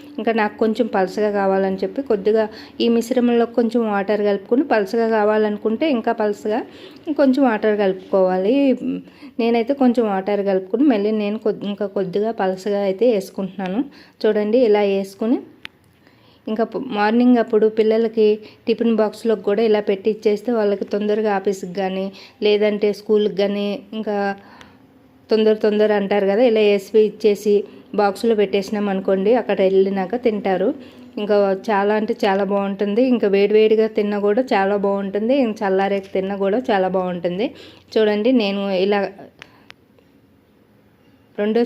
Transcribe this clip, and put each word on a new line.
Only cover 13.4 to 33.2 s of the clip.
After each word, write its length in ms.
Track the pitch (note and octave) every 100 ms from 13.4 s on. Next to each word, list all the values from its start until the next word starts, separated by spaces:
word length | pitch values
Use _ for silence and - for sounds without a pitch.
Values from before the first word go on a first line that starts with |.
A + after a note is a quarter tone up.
| F#3 G3+ F#3 G3+ C#4+ - - _
చూడండి, 380 | A3 G#3 G#3 A#3+ A3+
ఇలా 140 | G#3 G3+
వేసుకుని 460 | G3 G3 - A3 E4 - - - _ _ _ _ _ _ _ -
ఇంకా 120 | A3 A3+
ప్-, 140 | - - G#3
మార్నింగ్ 380 | G#3 A#3 B3 A#3+ A3+
అప్పుడు 200 | G#3+ A3 A3
పిల్లలకి 480 | G#3+ A3 A3+ A3+ G#3+ G#3+ - - -
టిఫిన్ 280 | A3+ A#3 A3
బాక్స్లోకి 420 | G#3+ G#3+ A3+ G#3+ G3+
కూడా 140 | G3+ A3+
ఇలా 100 | G#3 G#3
పెట్టి 200 | G3 A3 G#3+
ఇచ్చేస్తే 360 | G#3+ G#3 B3 A3+
వాళ్ళకి 260 | G#3 G3 -
తొందరగా 380 | G3+ G#3 G#3+ G#3+ G3
ఆఫీస్కి 360 | G3+ G3 F#3 F#3
కానీ 240 | F#3+ F#3+ G3 G3 - _ G#3
లేదంటే 420 | G#3 G#3 G#3 G#3 G3+
స్కూల్కి 360 | - G#3+ G#3 F3
కానీ 240 | G3+ G3+ G3+ G3+ - A3
ఇంకా 180 | G#3+ G3+ G3+ G3 - - - - _ _ _ _ -
తొందర 240 | A3 G#3+ G#3+ G#3+
తొందర 260 | G#3 G#3+ G#3
అంటారు 240 | G3 G3+ G3
కదా, 120 | G3+ B3
ఇలా 120 | A3 G#3
వేసి 340 | G3+ G3 A3 G#3+
ఇచ్చేసి 420 | G#3 G#3+ G3+ G#3+ G3+ - - - G3+
బాక్స్లో 340 | G3+ G3 A3+ G#3+
పెట్టేసినాం 440 | G3 G3+ G3 G#3 G#3
అనుకోండి, 380 | F#3+ F#3+ F#3+ G3+ A#3+
అక్కడ 160 | G#3 G3 F#3+
వెళ్ళినాక 480 | F#3+ G3 G3 F#3 B3 B3
తింటారు. 440 | G#3 G3 F3+ G#3 D4+ - - - -
ఇంకా 160 | G#3 G#3 G3 F#3+ A3+
చాలా 240 | G3 G3+ G#3+
అంటే 140 | G#3+ A3+ G#3
చాలా 180 | F#3+ G3
బాగుంటుంది. 500 | G3 G3 G3 G3+ G#3 C4
ఇంకా 140 | A#3